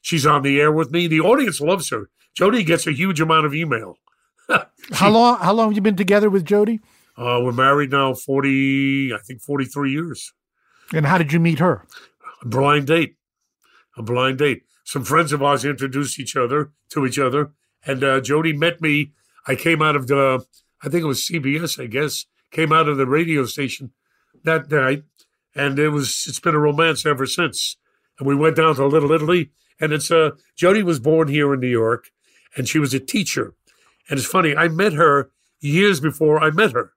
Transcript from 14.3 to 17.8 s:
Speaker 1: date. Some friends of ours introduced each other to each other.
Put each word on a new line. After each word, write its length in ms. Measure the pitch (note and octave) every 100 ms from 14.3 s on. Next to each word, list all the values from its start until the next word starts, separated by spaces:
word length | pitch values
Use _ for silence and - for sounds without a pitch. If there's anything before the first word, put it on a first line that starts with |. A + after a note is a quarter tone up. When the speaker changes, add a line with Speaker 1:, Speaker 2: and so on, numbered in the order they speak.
| C3
Speaker 1:
date. 240 | D3 A#2+ _ _
Some 220 | - C#3+ A#2
friends 260 | D#3 E3
of 100 | C#3+
ours 220 | C#3 C#3
introduced 560 | C3+ C#3 C3+ C3 C#3 -
each 160 | B2 C3+
other 360 | B2 D3 D3 _ _
to 160 | - C3
each 120 | B2
other. 340 | C3 C#3 D3 _ _ _